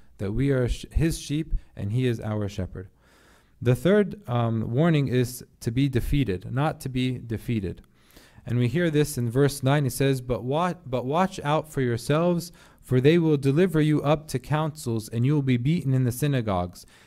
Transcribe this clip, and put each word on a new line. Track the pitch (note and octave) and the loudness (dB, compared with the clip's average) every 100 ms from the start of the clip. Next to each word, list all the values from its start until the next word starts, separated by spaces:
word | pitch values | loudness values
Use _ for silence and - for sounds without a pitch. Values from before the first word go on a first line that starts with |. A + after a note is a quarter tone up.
| - - | -18 -8
that | G2 | -4
we | A2+ C#3 | 0 0
are | C3 A#2+ | 2 0
sh-, | - - | -2 -4
his | - D#3+ - | 0 0 -2
sheep | - D3 D#3+ - - - | -4 -6 -2 -4 -6 -8
and | G#2 | -4
he | A#2+ B2+ | -2 0
is | A2+ | -2
our | A2 G#2+ G2+ | -4 -4 -4
shepherd. | G2+ G#2+ F#2 F#2+ _ _ _ _ _ _ _ | -4 -8 -8 -16 _ _ _ _ _ _ _
The | A#2 B2 | 0 2
third, | E3+ G#3 G3+ - - | 4 4 2 -4 -4
um, | A#2+ A#2 A2+ A2 | 0 0 0 -2
warning | A#2+ E3+ D3+ C3 | 2 4 4 2
is | B2+ B2 - - _ | 0 -2 -6 -18 _
to | - | -4
be | A#2 C#3 | 0 0
defeated, | A#2+ - C#3+ A#2 F#2 A2 | 0 2 0 0 -2 -4
not | A#2+ D3+ D#3 | -2 -2 -4
to | C#3 | -6
be | B2+ B2+ B2 | -4 -4 -4
defeated. | A2+ G#2+ - A2+ F#2 E2+ - _ _ - - - - | -6 -8 -4 -4 -4 -8 -16 _ _ -20 -20 -20 -4
And | A#2+ | 0
we | A#2+ | 0
hear | D3+ F3 | 0 2
this | D3 D3 - | 2 0 -2
in | A#2+ | -2
verse | B2 C#3+ - | 2 2 2
nine. | C3 D3 C3+ | 0 2 0
It | |
says, | - C3+ C3 | 0 0 0
"But | A#2+ A2+ | -2 -4
wa-, | A#2+ D3 F3+ F3 B2+ | -2 -2 -2 -4 -6
but | B2 B2 | -4 -2
watch | D#3 F#3+ F#3+ | 0 0 -2
out | D3 D#3 - | -2 -2 -2
for | - | -2
yourselves, | B2 A#2 - D3+ F3 F3 F3 - - _ | -2 -2 0 0 2 0 -4 -16 -20 _
for | - B2+ | 0 4
they | C3+ F3 | 6 6
will | D#3+ D3 | 4 2
deliver | C3+ C#3+ F#3 D#3 | 2 2 2 4
you | D3+ D3+ | 2 2
up | C#3+ D3+ D3+ | 2 0 -2
to | B2+ | -8
councils, | - D3+ D#3 D3 A#2+ A2+ A2 | -2 -2 -2 -6 -4 -4 -4
and | A#2 B2+ | -2 2
you | |
will | D3+ | 2
be | C3+ A#2+ | 2 0
beaten | B2+ E3+ C3+ | 2 0 0
in | C3 | 2
the | B2+ | 0
synagogues. | B2 D3 C3+ A2 F#2 F2+ - - - | 0 0 0 0 -2 -2 -8 -20 -20